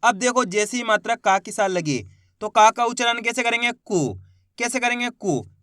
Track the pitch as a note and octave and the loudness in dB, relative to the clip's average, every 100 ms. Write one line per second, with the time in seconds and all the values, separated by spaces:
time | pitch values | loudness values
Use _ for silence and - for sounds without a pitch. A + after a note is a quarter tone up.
0 | A3 G#3 B3 B3 A#3 F#3+ G#3 B3+ A#3 G#3+ | 2 0 0 0 0 0 -2 -4 0 0
1 | A3 A#3 - G3 G3 G#3 G3+ F3+ D#3 C3+ | 0 -4 2 0 0 -2 -2 0 -2 -4
2 | F#2+ _ _ _ G#3+ G#3+ G#3+ A3+ A#3+ B3 | -6 _ _ _ -4 6 6 6 -2 2
3 | A#3+ A#3 A#3 A#3 A#3 A#3 A#3+ A#3+ _ F#3+ | 2 2 -2 -2 -2 0 -2 -6 _ -2
4 | C#3 F#2 - _ _ _ A#3+ B3+ A#3+ A#3+ | -2 -4 -16 _ _ _ -4 -2 -2 -2
5 | A#3+ A#3+ G#3 C#3+ G#2 _ | -4 -6 -4 -4 -4 _